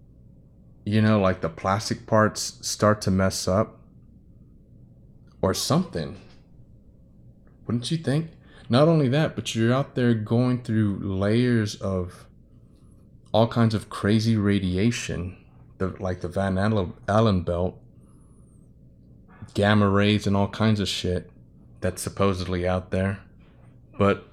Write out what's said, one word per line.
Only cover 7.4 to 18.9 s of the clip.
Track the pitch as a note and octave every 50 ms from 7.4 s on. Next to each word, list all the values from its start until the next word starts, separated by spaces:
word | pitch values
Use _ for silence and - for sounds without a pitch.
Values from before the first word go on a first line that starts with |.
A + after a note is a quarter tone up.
| - - - - -
Wouldn't | - G#2+ A#2+ A#2+ -
you | E3 D#3+
think? | - C3 C3+ D3+ E3 D#3+ - - - - - - - -
Not | A2+ B2+ D3+ E3
only | E3 D#3 C#3+ B2
that, | B2+ D3+ D#3+ - -
but | - B2 - -
you're | A2+ A2+ A#2 B2
out | C3+ C#3+ - -
there | C3 B2 A#2+ A#2
going | A2 G#2+ G2+ A2+ A#2+ B2+ B2+ B2+ A#2+ B2
through | - A2 A2 G#2+ G2+ G2 F#2
layers | F2 G2 F#2+ F#2+ G2 G#2 A2 A#2 B2 B2 A#2+ A2+ G#2+ G#2 -
of | - - G2 F#2+ F#2 F2+ F2+ - - - - - - - - - - - - - - - - - - - - - - - - -
all | G#2+ A#2
kinds | A#2 - A#2+ A2+ A2 A2
of | G2 - -
crazy | - - - G2 A2 A2+ G#2+ A2+ A2+
radiation, | G#2+ G2 G2+ G2+ G2+ F2+ F#2 F2+ F2+ G#2 A#2+ A#2+ - - - - - F2+ F#2 - - - - - - - - -
the, | - F#2+ F#2 - -
like | G2 F#2 F#2 F2+ -
the | F2
Van | E2+ G2 G2 G2 F#2+
Allen, | F#2+ G2 G#2+ A2 G#2 F#2 E2 - - -
Allen | - G2 A2 A2+ A2 G2 F2+ E2
belt, | F2 F2 F2 F2+ F2+ - - - - - - - - - - - - - - - - - - - - - - - -